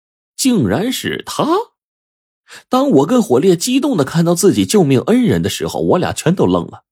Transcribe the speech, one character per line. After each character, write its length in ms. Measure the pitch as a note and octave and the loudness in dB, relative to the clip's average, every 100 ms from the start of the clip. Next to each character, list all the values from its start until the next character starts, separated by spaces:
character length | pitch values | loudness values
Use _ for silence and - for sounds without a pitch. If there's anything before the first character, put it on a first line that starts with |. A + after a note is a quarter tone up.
| _ _ _ - | _ _ _ -4
竟 320 | C4 A#3 A2 | -2 0 0
然 240 | A2 A#3 | -2 -4
是 320 | B3+ - - - | -6 -8 -8 -8
他。 220 | - A3 F4+ - _ _ _ _ _ _ _ _ - _ | -4 -2 -2 -4 _ _ _ _ _ _ _ _ -20 _
当 220 | B3+ C#4+ | 0 2
我 160 | D#3+ D3 | 2 4
跟 180 | B3 | 0
火 160 | G#3+ B2 | 2 2
烈 160 | F#3+ E3+ | 2 2
激 240 | - C4 | 0 -2
动 160 | D4+ G#3+ | 0 -2
地 80 | |
看 220 | C3 D#3+ E3+ | -2 0 0
到 100 | E3+ | 2
自 160 | G3+ | 2
己 140 | G#2 F#2+ | 2 2
救 180 | G#3+ | 2
命 160 | D3+ C3 | 2 2
恩 240 | - A#3+ | 2 2
人 180 | A#3 F2+ | 2 0
的 80 | F2+ | -2
时 160 | - E2 | -6 -6
候， 140 | - | -4
我 180 | E2 D#3+ | 0 0
俩 140 | E2 | -2
全 240 | G#2 - F#3+ | -2 -2 0
都 100 | A2 | 2
愣 220 | F2 - | 0 -2
了。 160 | - _ | -12 _